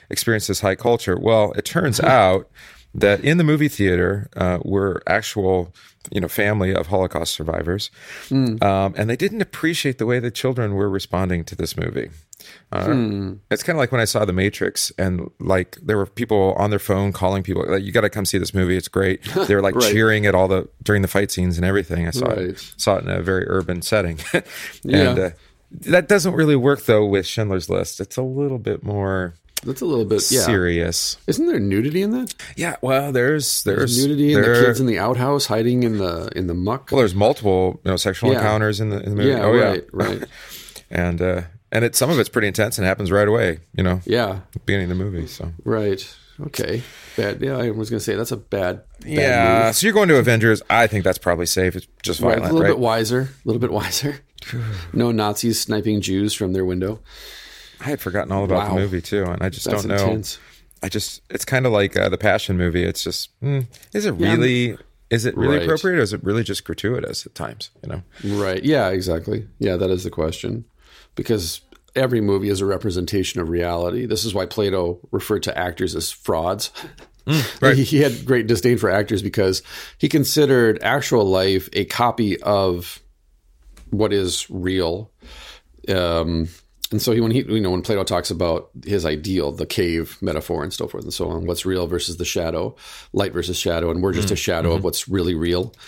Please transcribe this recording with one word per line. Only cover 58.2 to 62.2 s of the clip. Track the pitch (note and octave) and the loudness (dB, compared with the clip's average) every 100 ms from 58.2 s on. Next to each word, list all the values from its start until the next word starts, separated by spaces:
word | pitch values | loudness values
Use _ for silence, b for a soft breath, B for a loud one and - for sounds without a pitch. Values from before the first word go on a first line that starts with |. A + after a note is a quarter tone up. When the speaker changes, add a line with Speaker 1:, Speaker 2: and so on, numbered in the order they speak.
| D2 | -2
Speaker 1:
all | G2 G2 | -2 0
about | F#2 G#2 | 0 0
Speaker 2:
Wow. | F#2+ | 0
Speaker 1:
the | |
movie, | G2 F#2 | -2 -4
too, | - G#2 F#2 | -2 -2 -2
and | F2 | -2
I | F#2+ | -4
just | E2+ - | -4 -2
Speaker 2:
That's | G#2 | -2
Speaker 1:
don't | G2+ G2+ | 0 0
know. | G2 | 0
Speaker 2:
intense. | G#2 G#2 - b b b _ | 0 -4 -12 b b b _
Speaker 1:
I | F#2+ | -6
just, | G#2+ - - _ | -4 -6 -10 _
it's | - | -10
kinda | - C3 B2+ | -2 0 2
like, | G#2+ G2+ - | 2 2 2
uh, | G2 | 0
the | |
Passion | F2+ | 2